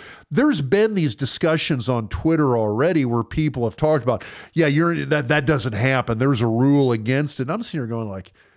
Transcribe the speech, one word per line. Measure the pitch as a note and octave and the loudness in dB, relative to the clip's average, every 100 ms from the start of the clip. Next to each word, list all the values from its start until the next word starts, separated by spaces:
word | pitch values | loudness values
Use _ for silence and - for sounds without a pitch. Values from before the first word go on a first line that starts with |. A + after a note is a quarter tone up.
| - - - | -18 -20 -4
there's | D3+ D4 F#3+ | 2 2 2
been | C3 G3+ A3 | 2 2 2
these | G3+ D3+ - | 2 -2 -2
discussions | C3+ - E3 D#3+ - C3+ A2 | -6 -2 0 0 0 -2 -2
on | B2 G#2+ | -4 -4
Twitter | - D#3+ D#3+ C#3+ A#2 | -2 0 2 2 2
already | G#2+ G#2+ D#3+ E3 | 0 0 0 2
where | B2+ A#2 | 0 0
people | A2+ D#3 D3+ B2+ | -2 -2 -2 -2
have | A#2 | -4
talked | - D#3 D#3 | 0 0 2
about, | B2 A2 - - - | 0 -4 -6 -18 -6
"Yeah, | D#3+ D#3 | 0 2
you're, | C#3+ E3+ D#3+ C#3 | 2 2 0 -2
that, | D3+ B2 | -2 2
that | D3+ | 0
doesn't | C#3+ C#3+ B2+ | 2 0 0
happen. | G2+ C3 C3 A#2+ A2 | 0 0 0 0 0
There's | C3+ A#2+ | 2 2
a | A#2 | 2
rule | A#2 C#3 C#3+ C3 | 4 4 4 4
against | A#2 A2 C3 D3 - | 0 0 -2 -2 -4
it." | |
And | B2+ | -6
I'm | G#3 | -6
sitting | A3+ D#3+ | -6 -8
here | A#2 | -6
going | A#2 A2 | -6 -6
like, | F#2+ - _ _ | -10 -14 _ _